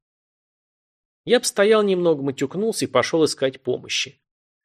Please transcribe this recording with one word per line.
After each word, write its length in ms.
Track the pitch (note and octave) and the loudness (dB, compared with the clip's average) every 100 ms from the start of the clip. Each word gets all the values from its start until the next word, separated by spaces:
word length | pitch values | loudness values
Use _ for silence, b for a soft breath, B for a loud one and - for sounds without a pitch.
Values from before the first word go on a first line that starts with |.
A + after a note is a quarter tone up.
| _ _ _ _ _ _ _ _ _ _ _ _ D#3 | _ _ _ _ _ _ _ _ _ _ _ _ 0
Я 140 | A#3+ | 0
постоял 440 | - - G3+ A3 | 0 0 2 4
немного, 400 | G3+ F#3 E3+ D3+ | 2 2 2 0
матюкнулся 640 | C#3 C3+ C#3 E3+ A3+ G3+ - | -2 -4 -4 -4 -4 -2 -2
и 20 | |
пошёл 360 | B2+ - E3 | 0 0 2
искать 380 | D3 - C3+ - | 0 0 -4 -4
помощи. 580 | - - B2 - - - _ _ _ _ | -8 -8 -6 -8 -8 -12 _ _ _ _